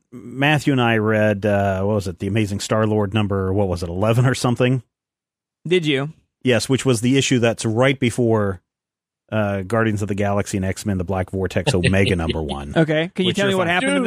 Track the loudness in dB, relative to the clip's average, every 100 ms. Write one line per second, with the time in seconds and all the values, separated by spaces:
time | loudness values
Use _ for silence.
0 | _ -18 -10 -2 2 2 2 2 2 2
1 | 2 2 2 2 0 2 2 0 0 -2
2 | -4 -6 -2 0 0 -2 -2 0 0 0
3 | 0 0 0 -2 0 0 0 -2 -4 -2
4 | 0 2 2 2 0 2 0 0 -6 _
5 | _ _ _ _ _ _ -2 0 2 -2
6 | -2 -10 _ _ 0 2 2 0 2 2
7 | 2 2 2 2 2 0 -2 2 2 2
8 | -2 0 2 2 0 -4 _ _ _ _
9 | _ _ -6 -2 -2 -4 -2 0 0 0
10 | -2 -2 0 0 -2 -2 -2 -2 -2 -2
11 | -2 -4 -4 -4 -2 -2 0 0 2 2
12 | 2 0 -2 -4 -6 -8 -4 0 0 0
13 | -4 -4 -2 0 0 0 0 0 0 0